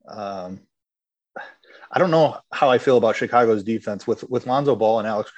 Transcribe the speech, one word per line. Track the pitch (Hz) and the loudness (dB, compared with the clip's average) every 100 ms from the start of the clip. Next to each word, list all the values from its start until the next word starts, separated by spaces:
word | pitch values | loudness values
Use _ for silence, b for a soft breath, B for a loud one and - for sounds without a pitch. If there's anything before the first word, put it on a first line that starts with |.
| - | -20
Um, | 110 101 95 90 95 _ _ _ _ _ _ _ - B B B B B | -14 -12 -10 -12 -16 _ _ _ _ _ _ _ -20 B B B B B
I | - | 0
don't | 180 | 2
know | 160 143 - _ | 4 2 0 _
how | - 139 | 0 2
I | 123 | 2
feel | 139 123 | 4 4
about | 110 - | 2 0
Chicago's | 120 120 117 107 | 0 2 4 2
defense | 98 113 110 98 - | -2 -6 -6 -8 -6
with, | 107 - | -6 -4
with | 123 123 | -6 -2
Lonzo | 135 143 | 0 0
Ball | 107 110 113 | 2 2 0
and | 110 | -2
Alex | 107 - | -4 -6